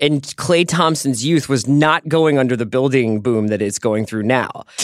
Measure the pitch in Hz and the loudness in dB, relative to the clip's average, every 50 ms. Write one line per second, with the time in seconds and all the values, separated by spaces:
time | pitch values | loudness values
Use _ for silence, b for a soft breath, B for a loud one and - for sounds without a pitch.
0 | 143 147 151 139 139 - - - - 139 175 170 175 170 165 170 175 160 160 151 | 0 0 0 -2 -4 -8 -10 -6 -2 0 2 2 2 0 0 0 2 0 0 0
1 | - 139 127 110 120 151 170 156 135 - 139 127 110 127 143 143 151 156 156 165 | -2 -2 -2 -2 0 0 0 0 0 0 -2 -2 0 2 2 4 4 4 2 0
2 | - 156 160 165 160 156 147 139 131 123 127 113 120 110 117 127 131 139 131 135 | 0 0 0 2 2 4 4 2 2 0 0 -2 -2 -2 0 0 0 2 2 2
3 | 120 113 110 104 101 123 117 110 107 104 107 95 107 101 104 - - 117 107 110 | 2 0 -2 -2 -2 -2 0 0 0 0 -2 -2 -2 -4 -4 -4 -2 -2 -2 -2
4 | 110 - 110 107 104 110 127 127 113 - - - - B B B | -2 -4 -6 -4 0 0 0 0 0 -4 -8 -14 -18 B B B